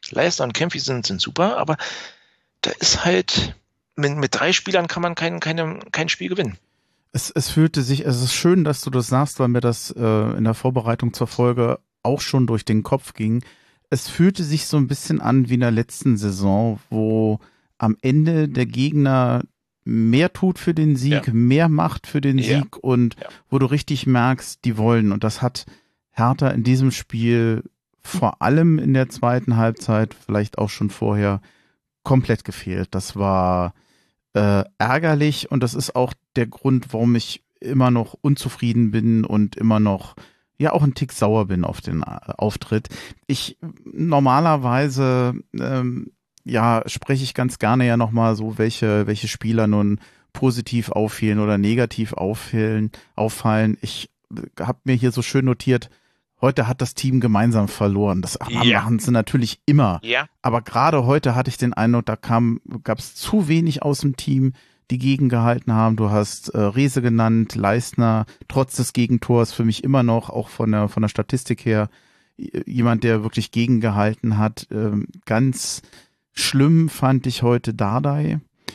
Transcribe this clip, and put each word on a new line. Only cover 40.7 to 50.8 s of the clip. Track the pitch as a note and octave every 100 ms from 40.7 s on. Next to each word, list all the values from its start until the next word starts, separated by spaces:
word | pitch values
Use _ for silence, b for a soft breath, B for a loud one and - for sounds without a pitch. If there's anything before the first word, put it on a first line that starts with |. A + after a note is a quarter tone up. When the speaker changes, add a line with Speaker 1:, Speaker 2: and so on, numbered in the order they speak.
Speaker 2:
auch | -
ein | C#3+ -
Tick | B2+
sauer | - G#2 A2 G2
bin | F2+
auf | E2 -
den, | - E2
äh, | - - - -
Auftritt. | - - - G#3+ - B B B -
Ich, | C3 - - E3 - - - E3 D3 C3+ C3+
normalerweise, | E3 D3+ B2 B2 C#3+ C3 C3 B2+ B2 B2 - A#2+
ähm, | B2+ C3 B2+ B2+ - _ _ _
ja, | - A#2+ A#2 A2+ -
spreche | - - C#3
ich | C3
ganz | - B2 -
gerne | A2 B2+ B2
ja | A#2
nochmal | A2+ A#2 A2+ G#2+
so, | A2 A2
welche, | A2 - A2 G#2 G#2
welche | G#2+ G#2+
Spieler | - G#2+ A2+ G#2+
nun | G#2 G2+ G#2 b b b
positiv | - C3 A#2+ A2 A#2+